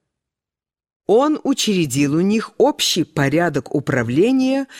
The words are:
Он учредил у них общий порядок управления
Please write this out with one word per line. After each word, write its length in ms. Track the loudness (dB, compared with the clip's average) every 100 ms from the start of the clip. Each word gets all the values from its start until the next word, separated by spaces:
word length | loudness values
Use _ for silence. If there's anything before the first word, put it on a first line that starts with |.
| _ _ _ _ _ _ _ _ _ _ 0
Он 340 | 2 2 0
учредил 760 | -2 -2 0 0 0 0 0 0
у 40 |
них 320 | 0 0 -2 0
общий 460 | 0 0 -4 -2
порядок 720 | -4 -2 0 0 0 -2 -4
управления 920 | -6 -2 -2 0 2 2 2 0 -2 -6